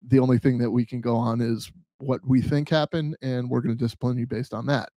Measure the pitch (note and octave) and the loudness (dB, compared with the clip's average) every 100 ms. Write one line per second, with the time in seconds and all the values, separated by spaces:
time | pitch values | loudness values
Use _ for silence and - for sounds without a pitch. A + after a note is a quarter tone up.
0 | - C3 B2+ B2 C3+ B2 A#2+ B2 A#2 B2+ | 4 4 6 4 4 2 2 0 0 -4
1 | A#2 A#2 A#2 A2+ A#2 A2+ - - _ _ | -2 0 0 0 0 -2 -6 -18 _ _
2 | C#3 C3 C3 C3 - C#3+ D3 D#3 D3+ E3+ | -6 -4 2 2 2 0 2 0 0 -2
3 | D3+ D#3 C3 B2+ B2 B2 A#2+ A#2 A#2+ - | -4 -6 -6 -4 -2 -2 -2 -2 -4 -2
4 | B2 B2 A#2+ A2 - G#2+ A#2 C#3 - | -4 -2 -4 -6 -6 -6 -2 -2 -2